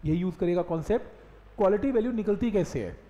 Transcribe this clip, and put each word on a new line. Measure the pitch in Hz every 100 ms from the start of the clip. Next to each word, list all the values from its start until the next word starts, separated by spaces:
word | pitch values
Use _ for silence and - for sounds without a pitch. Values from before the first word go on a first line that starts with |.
ये | 151
यूज़ | 165 180 170
करेगा | 175 175
concept। | 170 165 151 226 - - - - - -
quality | 196 208 277
value | 254 226
निकलती | 240 208 202 240
कैसे | 202 170 139
है? | 95 - -